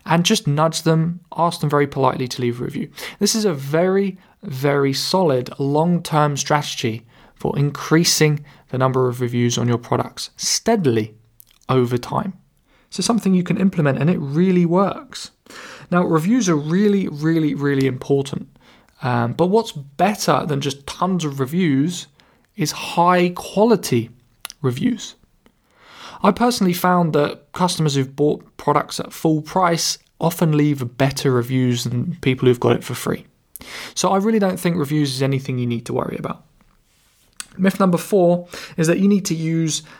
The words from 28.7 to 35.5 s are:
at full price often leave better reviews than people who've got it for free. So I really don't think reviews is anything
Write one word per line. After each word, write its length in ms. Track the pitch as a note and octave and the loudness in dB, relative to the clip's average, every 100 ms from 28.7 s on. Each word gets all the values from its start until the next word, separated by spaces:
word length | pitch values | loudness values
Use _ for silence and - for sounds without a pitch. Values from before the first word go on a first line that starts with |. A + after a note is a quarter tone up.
| D3 - - | 0 0 -8
at 140 | - | -10
full 280 | - E3 D#3 | -2 0 0
price 560 | D#3 F#3 F3+ E3 - - _ _ | 0 0 2 2 -2 -6 _ _
often 380 | E3 F3 E3 D3 | -2 2 2 4
leave 400 | D3 C#3 A#2+ - | 2 0 -4 0
better 340 | C3+ C3+ C#3+ | 0 2 2
reviews 540 | B2 A#2 C3 B2+ A#2+ A#2+ | 2 2 0 2 0 -2
than 320 | B2 F3+ - | -2 -4 -2
people 260 | C3 B2+ C3 | -2 2 4
who've 120 | A#2+ | 4
got 160 | A#2+ A#2 | 2 2
it 80 | |
for 100 | - | -2
free. 320 | A#2+ - - - _ _ - - - - - | -6 -4 -6 -8 _ _ -20 -18 -16 -12 -2
So 140 | F3+ | 0
I 80 | F#3+ | 2
really 220 | G#3 A3+ | 2 2
don't 200 | F#3+ F3+ | 2 0
think 160 | F3 E3+ | -2 0
reviews 400 | C#3 D3+ C#3+ C3 | 0 0 0 0
is 60 | |
anything 360 | C3+ C3+ C3+ | 0 0 -2